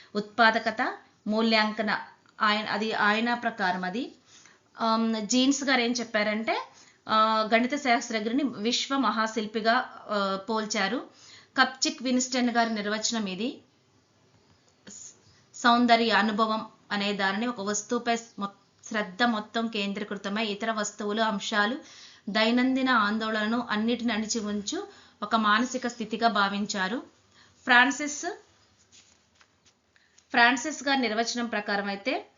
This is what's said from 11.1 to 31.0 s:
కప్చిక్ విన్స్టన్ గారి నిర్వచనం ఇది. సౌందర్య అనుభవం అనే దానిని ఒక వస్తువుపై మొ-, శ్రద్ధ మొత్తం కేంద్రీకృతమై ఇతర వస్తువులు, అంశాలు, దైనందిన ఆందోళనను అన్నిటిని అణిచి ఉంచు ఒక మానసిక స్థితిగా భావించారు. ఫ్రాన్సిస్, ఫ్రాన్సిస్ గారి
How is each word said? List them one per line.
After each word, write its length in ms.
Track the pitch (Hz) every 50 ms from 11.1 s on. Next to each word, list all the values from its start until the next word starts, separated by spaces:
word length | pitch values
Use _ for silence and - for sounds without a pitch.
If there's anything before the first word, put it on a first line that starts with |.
| - - - - - - - _ _
కప్చిక్ 460 | 277 254 269 - - - 311 - -
విన్స్టన్ 480 | 226 262 247 247 247 - 269 254 247 240
గారి 240 | 226 233 226 220 220
నిర్వచనం 520 | 208 202 208 214 220 214 - 233 226 208
ఇది. 340 | 190 185 180 226 277 - - - _ _ _ _ _ _ _ _ _ _ _ _ _ _ _ _ _ _ _ _ _ _ _ _ - - - - - - _ _ _ _ _ _ _ -
సౌందర్య 560 | - - 240 233 240 247 233 233 226 233 220
అనుభవం 560 | 208 196 202 220 208 208 220 214 220 220 220 - - _ _ -
అనే 200 | 202 202 202 208
దానిని 340 | 202 196 196 190 196 208 240
ఒక 140 | 247 240 196
వస్తువుపై 560 | 196 202 208 208 - - 240 233 240 233 233 226 - - - -
మొ-, 100 | 202 196 - _ _ _ _ _ -
శ్రద్ధ 380 | - 220 214 202 185 - -
మొత్తం 460 | 247 240 226 208 208 - - 233 226 226
కేంద్రీకృతమై 800 | - 208 202 202 196 202 208 - 208 196 - 196 202 220 226
ఇతర 260 | 214 302 202 226 226
వస్తువులు, 500 | 220 214 202 - - - 214 208 208 226
అంశాలు, 560 | 226 220 208 196 - - 226 208 208 220 262 311 - - - - - - - - _ 214
దైనందిన 600 | 196 214 220 233 240 247 254 262 262 269 254 254
ఆందోళనను 760 | 254 226 208 202 214 220 220 220 220 214 214 214 233 247 - -
అన్నిటిని 420 | 208 208 220 233 247 240 226 240
అణిచి 280 | 214 214 220 208 - 226
ఉంచు 480 | 208 208 208 208 196 - 302 370 403 - - - - - _ _
ఒక 140 | 214 208 233
మానసిక 500 | 220 220 208 208 220 254 247 - - -
స్థితిగా 420 | 240 233 - 220 214 233 214 233 226
భావించారు. 760 | 208 208 196 196 202 202 208 196 - 196 185 190 226 285 - - _ _ _ _ _ - - _ _ _ _
ఫ్రాన్సిస్, 640 | 262 247 240 247 269 269 - 294 285 - - 330 349 427 - - _ _ _ _ _ _ _ _ _ - - - _ _ _ _ _ _ _ _ _ _ _ _ _ _ _ _ _ _ _ _ _ _ - _ _
ఫ్రాన్సిస్ 580 | - 247 233 240 269 - - 311 294 - 262 285
గారి 120 | 277 269